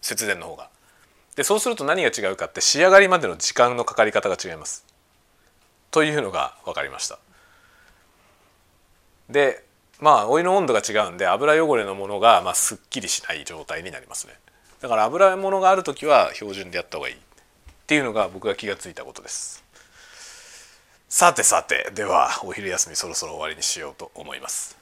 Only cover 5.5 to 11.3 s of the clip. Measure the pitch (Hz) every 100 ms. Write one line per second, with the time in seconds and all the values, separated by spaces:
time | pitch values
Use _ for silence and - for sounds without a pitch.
5.5 | _ _ _ _ - 151 151 110 - -
6.5 | - - 78 69 65 - - _ _ _
7.5 | _ _ _ _ _ _ _ _ _ _
8.5 | _ _ _ _ _ _ _ _ 131 139
9.5 | - _ _ _ _ 151 135 107 143 175
10.5 | 190 165 113 98 107 104 87 95